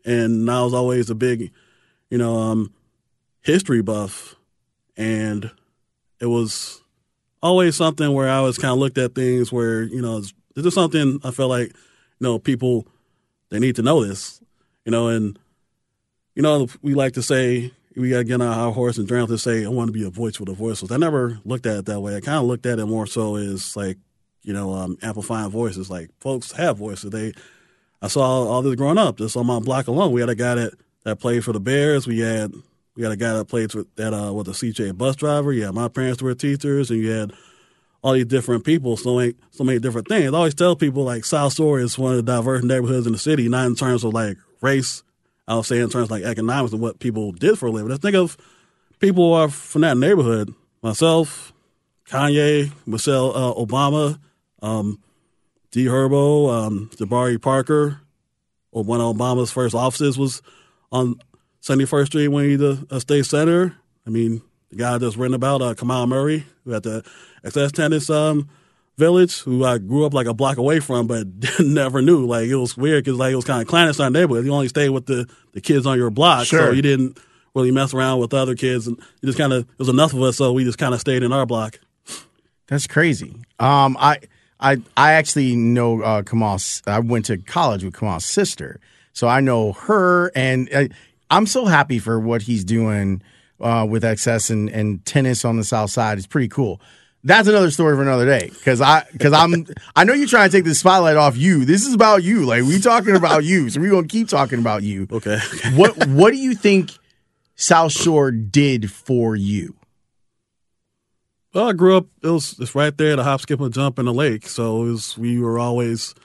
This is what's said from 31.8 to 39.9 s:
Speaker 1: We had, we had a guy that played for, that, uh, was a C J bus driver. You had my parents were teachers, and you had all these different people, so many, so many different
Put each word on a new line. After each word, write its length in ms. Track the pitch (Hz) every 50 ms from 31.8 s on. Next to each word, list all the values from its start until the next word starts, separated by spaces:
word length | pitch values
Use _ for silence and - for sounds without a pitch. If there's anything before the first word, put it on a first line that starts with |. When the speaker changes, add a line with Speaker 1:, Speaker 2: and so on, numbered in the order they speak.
| 143 151 147 139 -
Speaker 1:
We 140 | 123 113 113
had, 340 | 113 113 113 110 107 98 - - - _ _ _ _ _ _
we 60 | 117
had 100 | 117 110
a 60 | 107
guy 160 | 98 117 113 110
that 120 | 110 98
played 260 | - 123 117 110 107
for, 120 | - 107 92 - _
that, 180 | - 110 110 107
uh, 180 | 104 104 101
was 160 | 101 107 95
a 60 | 95 95
C 180 | - 123 117
J 200 | 104 - 104 98
bus 240 | 90 95 127 135 135
driver. 360 | - 151 147 147 147 143 143
You 140 | 131 113 107
had 80 | 95 92
my 140 | 117 120
parents 340 | 117 - 131 131 127 120 -
were 140 | 131 127 123
teachers, 560 | - 147 143 139 143 147 143 139 143 131 117
and 100 | 117 113
you 80 | 110 110
had 240 | 110 110 107 104 - _ _ _ _ _ _ _ _ _ _ _ _ _ -
all 100 | 135 131
these 120 | 131 120
different 380 | 113 135 127 120 127 120 113 -
people, 320 | 156 160 160 131 120 113
so 220 | 110 120 123 123
many, 160 | 123 123 120 120 - _ _
so 140 | _ - 131
many 160 | 131 127 117
different 280 | 123 127